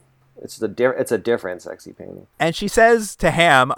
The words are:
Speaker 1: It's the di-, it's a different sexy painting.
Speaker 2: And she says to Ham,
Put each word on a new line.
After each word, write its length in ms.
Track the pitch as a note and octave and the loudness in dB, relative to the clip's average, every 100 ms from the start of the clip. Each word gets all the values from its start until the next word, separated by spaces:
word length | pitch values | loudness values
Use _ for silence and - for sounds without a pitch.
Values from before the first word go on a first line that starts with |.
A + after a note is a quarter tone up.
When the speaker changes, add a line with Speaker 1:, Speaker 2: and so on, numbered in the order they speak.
| _ _ _ - | _ _ _ -20
Speaker 1:
It's 160 | A#2 - | -20 -10
the 100 | A2 | -8
di-, 160 | F#2 | 0
it's 280 | B2 B2+ B2+ | 0 0 -2
a 40 | A2 | -4
different 460 | A#2 A#2 F#2 F2+ | -2 -4 -4 -12
sexy 300 | - - F#2+ | -14 -18 -20
painting. 340 | F#2 F#2 F#2+ F#2 - | -20 -20 -20 -16 -6
Speaker 2:
And 140 | D#3+ | -4
she 140 | - G#3 | -4 -2
says 480 | - A3+ A#3 G#3 - | 4 4 4 0 -4
to 140 | F3 | -2
Ham, 420 | D3 E3+ C3+ B2+ | 2 4 4 2